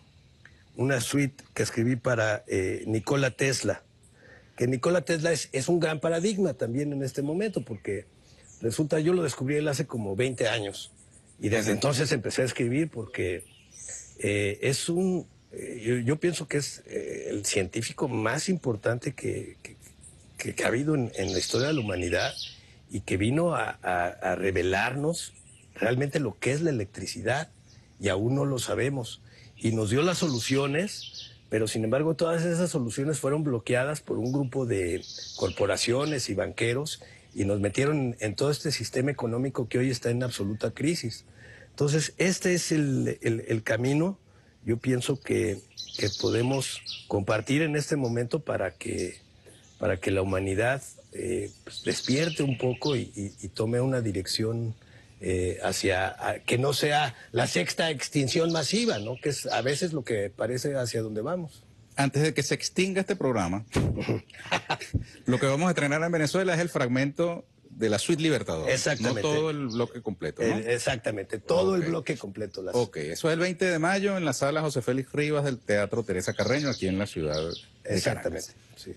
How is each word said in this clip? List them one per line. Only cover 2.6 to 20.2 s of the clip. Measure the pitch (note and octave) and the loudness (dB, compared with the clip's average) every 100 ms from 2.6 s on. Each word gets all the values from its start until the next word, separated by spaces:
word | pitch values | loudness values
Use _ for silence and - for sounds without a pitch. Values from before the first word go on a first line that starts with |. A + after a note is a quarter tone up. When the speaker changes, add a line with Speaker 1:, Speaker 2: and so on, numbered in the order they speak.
| F#2+ - A2 | 0 -2 -2
Speaker 1:
Nikola | A2 - C#3 C3 | -2 2 2 2
Tesla, | - C3+ B2 G#2 F#2 - _ - - - - - - | 2 0 0 -2 -2 -6 _ -20 -20 -20 -20 -12 -2
que | B2 | 0
Nikola | C3 E3+ F3 | 2 2 2
Tesla | - E3 E3 | 2 2 2
es, | D#3+ - | 0 -2
es | C3 C3 | -2 2
un | F3 | 2
gran | D#3+ D#3 | 2 2
paradigma | E3 E3 G3+ G3 F3+ | 0 2 2 2 0
también | - A#2 B2+ D3 | 0 -2 0 -2
en | C#3 | -2
este | C3+ C#3 | -4 -2
momento, | C#3+ F3 G#3+ E3 | -2 0 -2 -2
porque | A#2 G#2 - F#2+ - - - - - - | -6 -8 -6 -6 -8 -18 -20 -20 -20 -6
resulta, | - - D3+ D#3+ | -2 0 0 2
yo | D#3 | 4
lo | F3+ | 2
descubrí | D3+ - C3 D3 | 2 -2 0 0
él | D3+ | 0
hace | C3+ C#3+ | 0 -2
como | B2 G2+ | -4 -2
veinte | G2 C3 A#2+ A2+ | 0 0 2 0
años, | A2+ G2+ - - - - - - - | 0 -2 -6 -12 -18 -20 -20 -20 -4
y | G#2 | 0
desde | A2 G#2+ | 2 2
entonces | G#2 C3+ C#3+ D3 | 2 2 2 2
empecé | B2+ G#2 C3 | 0 0 0
a | |
escribir | B2+ - A#2+ C3+ E3 | 0 0 0 2 0
porque, | A#2 G2+ - F#2 E2+ - - - - - - - - | -4 -8 -4 -2 -4 -8 -20 -20 -16 -14 -14 -14 -4
eh, | G#2+ G#2 G2+ G#2 | 0 2 0 0
es | B2 C#3 - | 0 0 0
un, | E3+ F#3 F3 - - - | 2 2 0 -4 -16 -16
eh, | - - B2 | -12 -10 -4
yo, | A2 B2 | 0 2
yo | A#2+ D#3 | 2 2
pienso | F3 D#3+ D3 | 0 -2 -2
que | D3 | -2
es, | C#3 - - | -4 -10 -8
eh, | - - - - | -8 -6 -6 -6
el | G#2 G2+ | -4 0
científico | G#2 F#2 A#2 A#2 - C#3+ | 0 0 -2 -4 -4 -2
más | A2+ A2 C#3+ - | 0 0 0 0
importante | F3 C3 G#2+ A2+ A#2+ A#2+ | 0 0 0 0 -2 -4
que, | - - - - - | -6 -4 -6 -8 -14
que, | - - - - - - | -20 -20 -20 -20 -20 -20